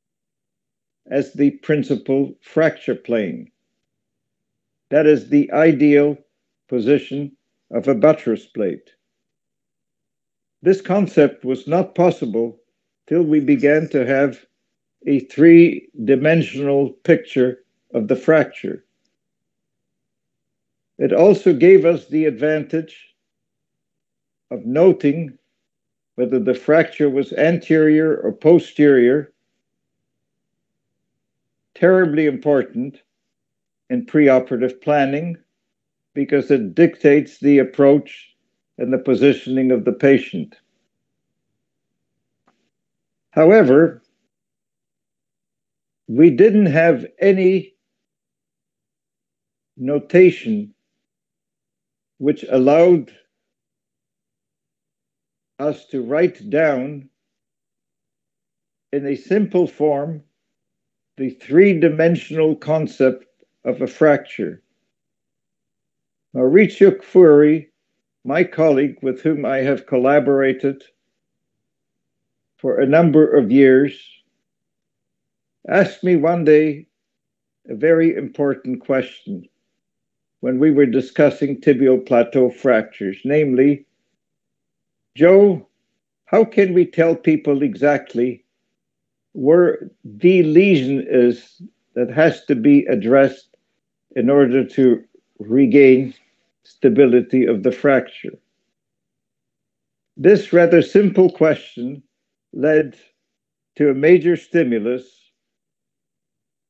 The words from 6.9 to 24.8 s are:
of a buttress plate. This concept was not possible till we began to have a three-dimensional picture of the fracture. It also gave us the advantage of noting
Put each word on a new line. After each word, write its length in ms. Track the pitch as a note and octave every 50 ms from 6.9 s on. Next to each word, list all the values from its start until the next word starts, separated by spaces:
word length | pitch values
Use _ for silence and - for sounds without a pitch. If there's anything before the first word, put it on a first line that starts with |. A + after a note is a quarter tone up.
| D3 C#3 - - C3+ C#3+ C#3+ C#3 - _ _ _ _ _ _ _
of 160 | - A#2 F#2+ C#3
a 60 | C#3
buttress 520 | A2+ A#2+ D#3 D#3 D#3 - A#2+ A2 G#2+ -
plate. 440 | _ _ A2 G#2 F#2 D#2 - _ _ _ _ _ _ _ _ _ _ _ _ _ _ _ _ _ _ _ _ _ _ _ _ _ _ _ _ _ _ _ _ _ _ _ _
This 180 | - F3 G3 F#3+
concept 640 | - - F3+ G3+ G3 - - - D3 C3+ - - -
was 220 | B2+ C3 B2+ -
not 300 | C#3+ D#3 E3+ D#3+ - -
possible 640 | - F3 F3 F3 - D3 A#2+ G2+ A2+ A2+ A#2 A2 _ _ _ _ _ _ _ _ _ _
till 160 | _ D3+ E3+
we 180 | F3 D3+ D3+ D#3
began 480 | C#3 B2+ D3 B2+ A2 C#3+ D3 D#3 D#3+ D#3
to 160 | - C#3+ B2
have 400 | A#2+ C#3 C3+ C#3+ C#3 B2+ - _ _ _ _ _ _ _ _ _ _ _ _ -
a 140 | - C#3+ C3
three-dimensional 1700 | - - - - D3+ E3+ E3+ E3+ E3+ E3 - - - _ _ - A2+ G#2+ C3+ B2+ C#3 D#3 E3 E3+ C3+ - A2+ C3 C#3+ C#3 C#3 C#3 C#3 C3 - _
picture 640 | - - E3 - - - - C#3 B2 B2+ B2 - _ _ _ _ _ _
of 160 | - B2 A2 G#2
the 80 | C3
fracture. 680 | B2+ - - D#3+ D#3 C3+ - - - - - - - _ _ _ _ _ _ _ _ _ _ _ _ _ _ _ _ _ _ _ _ _ _ _ _ _ _ _ _ _ _ _ _ _ _ _ _ _ _ _ _ _ _ _
It 160 | - - -
also 400 | F#2 A2 E3+ G3+ G3 - - F#3+
gave 320 | D#3+ B2 D#3+ F3+ G3 F#3+ D3+
us 220 | E3 E3+ C3 -
the 180 | - C#3+ D#3 D#3
advantage 880 | D3+ B2+ G#2+ C#3 D#3 D#3 D#3 D#3 D3+ - D#3+ D#3+ D#3+ - - _ _ _ _ _ _ _ _ _ _ _ _ _ _ _ _ _ _ _ _ _ _ _ _ _ _ _ _ _ _
of 140 | B2+ A2 -
noting 720 | A2+ B2+ D3+